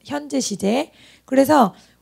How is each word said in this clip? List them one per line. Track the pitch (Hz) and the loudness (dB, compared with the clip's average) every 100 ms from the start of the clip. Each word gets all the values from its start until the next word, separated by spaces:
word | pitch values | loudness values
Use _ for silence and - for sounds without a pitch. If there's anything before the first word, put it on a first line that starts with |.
| - | -12
현재 | 294 294 269 | -12 -6 -6
시제. | - 190 190 247 320 _ _ _ - | -4 -4 -2 -2 -4 _ _ _ -2
그래서 | 262 269 302 202 - _ _ | 2 4 4 2 -2 _ _